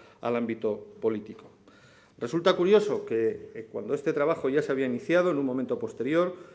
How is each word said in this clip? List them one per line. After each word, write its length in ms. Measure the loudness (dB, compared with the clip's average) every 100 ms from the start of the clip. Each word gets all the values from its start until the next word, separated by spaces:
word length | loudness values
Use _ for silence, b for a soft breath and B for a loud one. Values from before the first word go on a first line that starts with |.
| B B
al 160 | -2 0
ámbito 420 | -2 -2 -2 -2 -8 -4
político. 500 | -2 -2 -8 -16 -20 -20 -20 B B B B -10
Resulta 380 | -4 2 4 4
curioso 500 | 6 6 4 -2 -2
que, 440 | 0 2 0 -10
eh, 140 | -14 -10
cuando 240 | -10 -4
este 200 | -2 -2
trabajo 340 | 0 0 0 2
ya 140 | 0
se 100 | 0
había 140 | 0 0
iniciado, 460 | -2 2 2 4
en 60 | 0
un 80 | -2
momento 320 | -2 -2 -4
posterior, 540 | -4 -4 0 2 0 -4 B